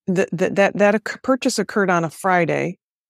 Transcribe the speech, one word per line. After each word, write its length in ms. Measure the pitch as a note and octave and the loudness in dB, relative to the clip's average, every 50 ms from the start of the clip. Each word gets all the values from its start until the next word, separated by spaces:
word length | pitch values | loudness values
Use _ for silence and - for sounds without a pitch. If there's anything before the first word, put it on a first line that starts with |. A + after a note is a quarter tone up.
| _ | _
the, 220 | - F#3 F3 F#3+ - | -4 -2 -2 -2 -2
the, 200 | - D#3+ F#3 - | -2 -2 -2 -2
that, 260 | - F#3 G3 F#3+ - | 2 2 2 2 2
that 180 | F3+ G3+ G3+ G#3+ | 2 2 2 2
occ-, 280 | A3 - - - - - | 0 -2 -6 -12 -6 -2
purchase 360 | - C4 B3+ - C4+ - - | -2 0 0 0 -2 -2 -2
occurred 300 | G3 - - A3 G3 F#3 | -4 -4 -2 -2 0 2
on 160 | F3+ E3+ E3+ | 2 0 0
a 60 | D#3 | -2
Friday. 680 | - - - F#3+ F#3 F3+ E3+ D#3 D3+ C#3+ C#3 D#3+ F#3 - _ _ _ _ _ | -4 -4 0 2 2 2 2 0 0 -2 -4 -4 -8 -10 _ _ _ _ _